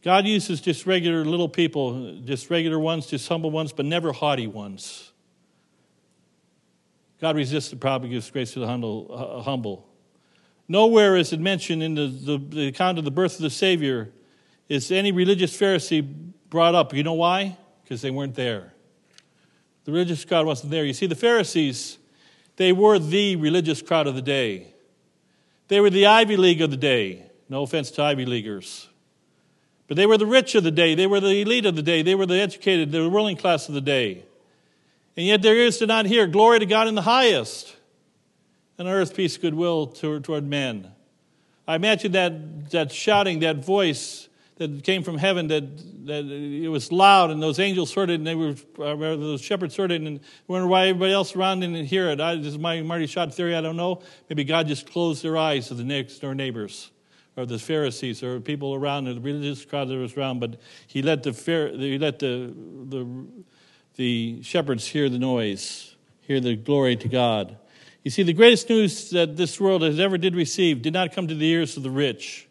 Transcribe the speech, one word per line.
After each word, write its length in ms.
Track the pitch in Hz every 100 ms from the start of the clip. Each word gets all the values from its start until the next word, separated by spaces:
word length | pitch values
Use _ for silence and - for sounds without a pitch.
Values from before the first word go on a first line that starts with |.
God 220 | 170 190 202
uses 360 | 214 - 165
just 240 | - 160 185
regular 400 | 185 170 165 156
little 240 | 175 170
people, 680 | - 165 151 131 123 120 82
just 260 | 123 139 -
regular 300 | 170 165 160
ones, 280 | 160 165 139
just 200 | 151 -
humble 240 | 170 160
ones, 220 | 156 156
but 120 | - 143
never 260 | 170 165
haughty 360 | 135 151 139 113
ones. 640 | 101 101 95 - - - _ _ _ _ _ _ _ _ _ _ _ _ _ _ _ _ _ _ _ _ _
God 140 | 160 151
resists 340 | 135 147 127
the 60 | 127
proud, 260 | 135 135
but 80 | 127
gives 200 | 123 110
grace 240 | 139 120
to 60 | -
the 80 | 117
humble, 400 | 123 117 107 -
uh, 300 | 123 123 120
humble. 460 | 120 135 113 92 _ _ _ _ _ _ _ _ _
Nowhere 480 | 180 220 226 208 190
is 160 | 165
it 80 | 160
mentioned 420 | 170 190 - 165
in 140 | 160 156
the, 120 | 143
the, 300 | 131 135 147
the 300 | 139 151 143
account 300 | 131 185 175
of 80 | 147
the 60 |
birth 240 | 143 185 -
of 60 |
the 80 | 156
Savior 600 | 127 190 175 143 127 104 _ _ _ _ _ _
is 240 | 143 -
any 200 | 185 202
religious 440 | 180 180 196 180 -
Pharisee 520 | 202 185 - 160 143 151 165 - _
brought 260 | 160 170 175
up. 180 | 147
You 100 | 135
know 100 | 151
why? 440 | 165 170 185 196 180 _ _ _
'Cause 140 | 120
they 100 | 135
weren't 240 | 131 139 127
there. 380 | 123 107 87 _ _ _ _ _ _ _ _ _ _ _ -
The 60 |
religious 340 | 156 180 160 -
crowd 200 | 170 160
wasn't 260 | 135 143
there. 120 | 160
You 100 | 147
see, 120 | 123 190
the 100 | 156
Pharisees, 840 | 233 233 185 175 147 120 - - _ _ _ _ _ _
they 140 | 185
were 260 | 185 214 208
the 360 | 151 185 202 180
religious 440 | 151 175 160 156
crowd 260 | - 165 143
of 80 | 131
the 60 |
day. 520 | 131 139 120 95 87 _ _ _ _ _ _ _ _ _ _
They 120 | 196
were 100 | 202
the 180 | 190 196
Ivy 300 | 220 226 208
League 240 | 185 170
of 100 | 160
the 60 | 135
day. 460 | 143 123 98 90 - _ _
No 140 | 135
offense 300 | 139 160 135
to 100 | -
Ivy 220 | 147 143 123
Leaguers. 640 | 123 107 101 87 - - _ _ _ _ _ _ _ _ _ _
But 100 | 151
they 100 | 202
were 100 | 220
the 80 | 208
rich 300 | 254 254 226
of 80 |
the 80 | 170
day. 240 | 156 165 160
They 100 | 190
were 140 | 202
the 220 | 196 196
elite 260 | 208 247 208
of 80 | 165
the 80 |
day. 180 | 156 170
They 140 | 160 190
were 100 | 196
the 160 | 180
educated, 500 | 202 190 - 185 151
the 160 | 160 165
ruling 300 | 196 214 175
class 320 | 190 175 -
of 60 | 143
the 60 |
day. 440 | 135 139 113 92 - _ _ _ _ _ _ _ _ -
And 120 | 175
yet 160 | 208
their 120 | 208 220
ears 220 | 240 196
did 100 | 220
not 200 | 220 202
hear, 180 | 226 202
"Glory 340 | 170 226 233
to 60 | 208
God 220 | 214 226
in 80 | 214
the 80 |
highest, 720 | 190 247 254 165 107 - - - _ _ _ _ _ _ _ _ _ _
and 100 | 180
on 60 |
earth 220 | 196 185 -
peace, 220 | 180 -
goodwill 500 | 175 156 175 165 143
toward, 360 | - 156 151
toward 220 | 143 156 143
men." 460 | 143 131 110 92 101 _ _ _ _ _ _ -
I 80 | 160
imagine 380 | 202 220 214
that, 580 | 185 180 160 156 160 147
that 200 | 170 147
shouting, 480 | - - 208 196 165
that 240 | 160 151
voice 640 | 135 196 185 139 - - - _ _ _
that 260 | 160 143
came 200 | 139 190
from 140 | 175 160
heaven, 300 | 190 180 160
that, 580 | 156 139 147 170 - 139
that 200 | 147 143
it 440 | 143 147 143 165
was 220 | 151 -
loud, 380 | 175 196 196 170
and 140 | 156
those 160 | 156 135
angels 340 | 196 185 160
heard 160 | - 190
it, 60 | 170
and 100 | 156
they 100 | 165
were, 200 | 160 139 - -
uh, 160 | 147 147
those 460 | 156 156 151 147
shepherds 340 | - 196 175 -
heard 160 | 190
it, 100 | 170
and 180 | 156 143 - - _
wondered 200 | 185 185
why 200 | 185 185
everybody 240 | 185 190
else 240 | 196 190 180
around 240 | 190 190
didn't 260 | 180 165 143
hear 240 | 190 180
it. 120 | 143
I, 140 | 160 170
this 120 | 147
is 100 | 147
my 240 | 165 165
Marty 240 | 160 170 156
Schott 280 | - 165
theory, 200 | 131 175
I 80 | 170
don't 140 | 160 165
know. 260 | 175 180 - - _
Maybe 160 | 151 139
God 220 | 165 156
just 220 | 143 -
closed 340 | - 170 151
their 140 | 165 160
eyes 300 | 156 143 120
to 60 |
the 100 | 123
next 360 | 120 139 120 -
door 140 | 143
neighbors, 560 | 135 135 117 104 - - _ _ _ _ -
or 100 | 123
the 140 | 117
Pharisees, 640 | - 156 143 120 131 113
or 160 | 127 123
people 340 | 110 147 139
around, 320 | 139 143 143 131
the 140 | 120
religious 460 | 127 147 143 139 -
crowd 240 | 143 135
that 80 | 131
was 180 | 123 131
around, 240 | 135 127
but 180 | 120 117 - - _
he 140 | 135
let 220 | 139 156
the 100 | 139
Phar-, 360 | 117 - 165 151
he 280 | 123 139 135
let 220 | 151 147
the, 340 | 135 123 123 - 165 135 135
the, 180 | 135 123 123 147 240 185 _ _ _ _ -
the 460 | 127 117 117 117
shepherds 460 | 120 175 143 120 -
hear 220 | 151 139
the 100 | 123
noise, 800 | 131 123 107 98 - - - _ _ _
hear 180 | _ 135
the 160 | 123 113
glory 400 | 113 143 131 123
to 140 | -
God. 480 | 127 120 110 98 - _ _ - _ -
You 60 |
see, 120 | 127
the 80 | 185
greatest 380 | 165 233 240 -
news 400 | 226 208 - -
that 260 | 175 165 151
this 240 | 170 -
world 220 | 196 190
has 180 | 160 151
ever 180 | 196 185
did 160 | 180
receive 480 | 175 165 - 180 139
did 120 | 135
not 180 | 170 180
come 160 | - 175
to 80 | 156
the 120 | 156
ears 280 | 165 165 -
of 80 |
the 60 | 131
rich 580 | 135 143 113 - - -